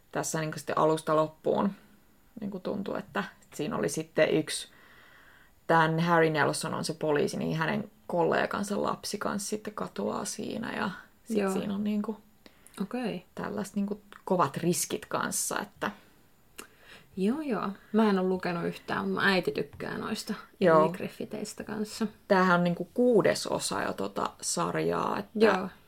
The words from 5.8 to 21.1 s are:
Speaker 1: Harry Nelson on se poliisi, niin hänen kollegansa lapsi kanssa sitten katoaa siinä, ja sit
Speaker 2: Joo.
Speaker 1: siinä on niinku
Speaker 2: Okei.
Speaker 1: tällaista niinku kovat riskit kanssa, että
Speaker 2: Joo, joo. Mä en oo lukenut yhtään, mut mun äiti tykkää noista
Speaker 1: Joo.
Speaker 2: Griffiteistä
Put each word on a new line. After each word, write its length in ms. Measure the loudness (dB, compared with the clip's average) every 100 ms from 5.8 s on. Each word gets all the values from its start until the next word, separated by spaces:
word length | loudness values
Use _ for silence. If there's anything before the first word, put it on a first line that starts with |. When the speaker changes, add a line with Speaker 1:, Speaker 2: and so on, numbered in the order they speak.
| 4 2
Speaker 1:
Harry 300 | 4 6 4
Nelson 440 | 4 0 0 -4
on 120 | -4 -4
se 80 |
poliisi, 440 | -2 0 2 2 -2
niin 200 | -2 -2
hänen 340 | 0 -2 -4 _ -4
kollegansa 760 | 0 2 2 0 -2 -2 -2
lapsi 340 | -2 -4 -6 -6
kanssa 320 | -4 -4 -4
sitten 240 | -6 -8
katoaa 520 | -8 -8 -4 -4 -4 -6
siinä, 480 | -6 -6 -6 -6 -4
ja 140 | -4 -6 -14 _
sit 140 | -4 0
Speaker 2:
Joo. 140 | 0
Speaker 1:
siinä 220 | -2 -4
on 100 | -4
niinku 340 | -2 -2 -2 -8 _ _ -20 _ -16 -10
Speaker 2:
Okei. 440 | -6 -4 -4 -6 -10 -10
Speaker 1:
tällaista 400 | -8 -6 -6 -4
niinku 260 | -4 -4 -12 -10 0
kovat 320 | 2 2 2
riskit 480 | 0 0 0 -6 -4
kanssa, 540 | -4 -2 -2 -4 -4
että 320 | -6 -6 -8 -8 -20 _ _ _ _ -20 -20 _ -20 -20 -12 -2
Speaker 2:
Joo, 240 | 0 0
joo. 280 | -2 -2 -4 -8 0
Mä 180 | 4 6
en 100 | 4
oo 60 | 2
lukenut 400 | 0 -2 -2 -4
yhtään, 400 | -6 -4 -4 -2
mut 80 |
mun 100 | 0
äiti 280 | 2 2 2
tykkää 460 | -2 -4 -6 -8 -6
noista 360 | -6 -6 -6 -10 -10 2
Speaker 1:
Joo. 300 | 6 6 6
Speaker 2:
Griffiteistä 720 | 0 -8